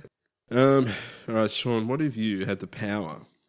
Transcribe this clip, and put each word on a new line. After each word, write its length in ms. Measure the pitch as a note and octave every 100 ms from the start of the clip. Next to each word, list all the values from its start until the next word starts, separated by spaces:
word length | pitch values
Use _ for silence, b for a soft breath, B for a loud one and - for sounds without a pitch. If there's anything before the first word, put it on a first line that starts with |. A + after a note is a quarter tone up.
| - _ _ _ _
Um, 340 | A#2+ C3+ C#3 B2 G2 B B -
all 60 |
right, 160 | A2+ G#2+
Sean, 380 | - B2 A#2 A2
what 120 | C#3
if 160 | D3+ A2
you 280 | A2 G2 G2
had 140 | G2
the 80 | F#2
power 540 | - G#2 G#2 E2 D2 - _